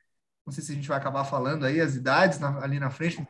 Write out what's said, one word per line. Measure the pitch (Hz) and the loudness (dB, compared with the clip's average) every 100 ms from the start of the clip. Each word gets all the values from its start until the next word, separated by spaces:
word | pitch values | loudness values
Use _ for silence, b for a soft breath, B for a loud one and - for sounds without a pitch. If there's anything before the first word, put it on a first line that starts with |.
| _ _ _ _ | _ _ _ _
Não | - | -12
sei | 135 | -10
se | 156 | -6
a | |
gente | 143 139 | -6 -2
vai | 139 | -2
acabar | 139 135 | -2 -2
falando | 135 139 127 156 | -2 0 0 0
aí | 131 151 | 0 2
as | 156 | 2
idades | 131 127 147 190 - | 0 2 6 6 4
na, | 143 139 | -2 -2
ali | 135 143 | -2 -2
na | 135 | -2
frente, | 135 165 170 147 | -2 -4 -4 -10